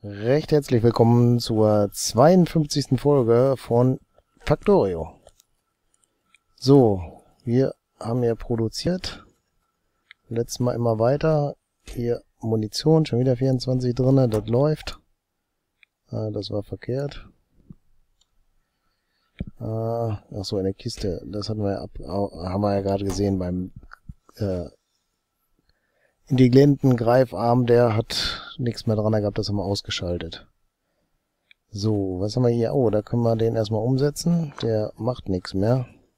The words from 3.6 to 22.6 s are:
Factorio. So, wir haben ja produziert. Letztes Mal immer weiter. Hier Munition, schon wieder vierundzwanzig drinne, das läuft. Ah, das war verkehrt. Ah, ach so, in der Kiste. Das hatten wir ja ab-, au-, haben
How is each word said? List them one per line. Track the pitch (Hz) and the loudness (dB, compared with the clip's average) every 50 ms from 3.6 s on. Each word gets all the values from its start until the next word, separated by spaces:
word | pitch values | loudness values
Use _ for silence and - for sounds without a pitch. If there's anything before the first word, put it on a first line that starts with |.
| - - 117 120 123 127 131 - _ _ _ _ _ _ _ _ | -4 0 2 2 4 2 0 -2 _ _ _ _ _ _ _ _
Factorio. | - - 143 - - - 202 180 117 98 90 82 80 82 - _ _ - _ _ _ _ _ _ _ _ _ _ _ _ _ _ _ _ _ _ _ _ _ _ _ _ _ | -2 -2 -2 0 2 2 4 4 4 2 -2 -4 -8 -10 -12 _ _ -20 _ _ _ _ _ _ _ _ _ _ _ _ _ _ _ _ _ _ _ _ _ _ _ _ _
So, | _ - 123 139 143 127 113 101 95 87 78 - - _ _ _ _ _ | _ 4 6 8 8 8 6 2 0 -6 -12 -16 -20 _ _ _ _ _
wir | 120 117 127 135 - - _ _ _ _ _ | -2 0 0 0 0 -4 _ _ _ _ _
haben | - 107 117 127 | -8 -6 -4 -2
ja | 123 117 113 | 0 0 -2
produziert. | - - - 123 113 113 110 - - - 170 180 185 - - - - - _ _ _ _ _ _ _ _ _ _ _ _ _ _ _ _ _ - _ _ _ | -2 -4 -6 -4 -2 -2 -4 -4 -4 -4 -4 -4 -4 -6 -10 -12 -12 -20 _ _ _ _ _ _ _ _ _ _ _ _ _ _ _ _ _ -20 _ _ _
Letztes | 117 113 117 - - - | -6 -6 -4 -6 -4 -4
Mal | 123 120 123 | -4 -2 -2
immer | 120 117 117 113 107 | -2 0 0 0 2
weiter. | 110 120 139 147 143 160 156 151 143 143 - _ _ _ _ _ | 2 0 0 0 0 0 0 0 -2 -4 -6 _ _ _ _ _
Hier | _ - - 127 120 120 120 - _ _ _ _ | _ -14 -10 -6 -4 -4 -4 -4 _ _ _ _
Munition, | - 113 110 110 107 104 - - - 151 160 160 156 - | -4 -2 -2 -2 -2 -4 -6 -2 2 2 4 4 2 0
schon | - 117 | 0 0
wieder | 123 135 127 117 | 0 0 0 0
vierundzwanzig | 135 135 131 123 - 123 127 127 123 123 120 | 0 0 0 -2 -2 -2 -4 -2 -2 -2 -2
drinne, | 120 127 127 135 135 131 120 | 0 2 4 4 4 4 2
das | 107 107 101 | 0 -2 -2
läuft. | 107 113 123 139 151 156 - - - - - _ _ _ _ _ _ _ _ _ _ _ _ _ _ _ _ _ _ _ _ _ _ | 0 0 0 2 0 -2 -4 -6 -12 -12 -14 _ _ _ _ _ _ _ _ _ _ _ _ _ _ _ _ _ _ _ _ _ _
Ah, | - 110 110 107 | -8 -6 -6 -6
das | 107 104 101 - | -6 -8 -8 -6
war | 104 104 | -6 -8
verkehrt. | 101 - - 98 - - 120 131 143 143 - - - - _ _ _ _ _ _ _ _ - _ _ _ _ _ _ _ _ _ _ _ _ _ _ _ _ _ _ _ _ _ _ _ _ _ _ _ _ _ _ _ _ - - - - - | -6 -8 -12 -14 -8 -8 -6 -6 -6 -8 -10 -12 -18 -18 _ _ _ _ _ _ _ _ -20 _ _ _ _ _ _ _ _ _ _ _ _ _ _ _ _ _ _ _ _ _ _ _ _ _ _ _ _ _ _ _ _ -14 -14 -14 -12 -12
Ah, | 117 113 110 113 113 113 117 117 117 113 104 104 _ _ | -10 -8 -6 -6 -4 -4 -4 -4 -4 -4 -6 -8 _ _
ach | - 110 95 | -12 -12 -8
so, | - - 101 | -6 -4 -2
in | 95 | -2
der | 95 95 | -2 -4
Kiste. | _ - 123 - - - 101 85 - - | _ -8 -10 -10 -6 -6 -6 -6 -6 -10
Das | 65 90 107 98 101 | -10 -10 -10 -8 -6
hatten | 110 107 104 | -6 -4 -2
wir | 101 | -2
ja | 98 - | -4 -4
ab-, | - - - - | -8 -12 -14 -14
au-, | - 67 82 101 101 98 - 78 85 | -12 -8 -4 -4 -4 -4 -6 -8 -8
haben | 92 92 101 | -6 -4 -2